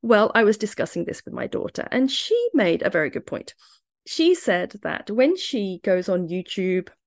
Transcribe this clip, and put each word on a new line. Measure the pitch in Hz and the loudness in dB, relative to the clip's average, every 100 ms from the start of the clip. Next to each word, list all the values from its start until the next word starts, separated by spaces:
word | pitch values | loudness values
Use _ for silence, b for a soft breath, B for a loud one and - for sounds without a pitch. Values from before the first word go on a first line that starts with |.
Well, | 233 214 220 | 6 4 6
I | 226 | 4
was | 214 214 | 4 2
discussing | 214 - - 170 170 | -2 -4 -4 -4 -6
this | - - | -8 -10
with | |
my | - - | -8 -6
daughter, | - - - - | -6 -6 -8 -4
and | 254 269 | 0 0
she | 269 - 466 480 | -2 0 0 2
made | 349 190 165 | 2 2 2
a | - | 0
very | 170 151 | 0 -2
good | 135 - | -4 -8
point. | - - _ b b _ _ - | -10 -10 _ b b _ _ -12
She | - 330 349 | 0 2 4
said | - 180 180 202 | 2 -2 -2 -8
that | - - - | -8 -8 -4
when | 220 269 370 | 2 2 2
she | - 240 196 180 | -2 -4 -4 -4
goes | - 185 180 | 0 0 2
on | 180 170 | -2 -2
YouTube | 180 175 - 185 185 180 _ | -6 -6 -4 0 -2 -4 _